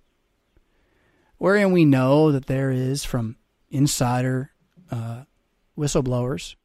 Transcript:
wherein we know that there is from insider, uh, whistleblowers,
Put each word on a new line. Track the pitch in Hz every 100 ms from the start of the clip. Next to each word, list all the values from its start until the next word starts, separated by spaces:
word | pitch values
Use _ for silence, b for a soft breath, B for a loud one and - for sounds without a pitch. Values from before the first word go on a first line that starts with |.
| _ _ _ _ _ _ _ _ _ _ _ _ _ -
wherein | 175 202 196
we | 180 156
know | 131 131 147 156
that | 139 -
there | 135 135
is | 131 131 139
from | - 127 113 - _ _ _
insider, | 143 143 - 123 123 127 131 139 _ _ _ -
uh, | 120 113 117 139 _ _ _ _ -
whistleblowers, | 147 165 127 123 123 160 - -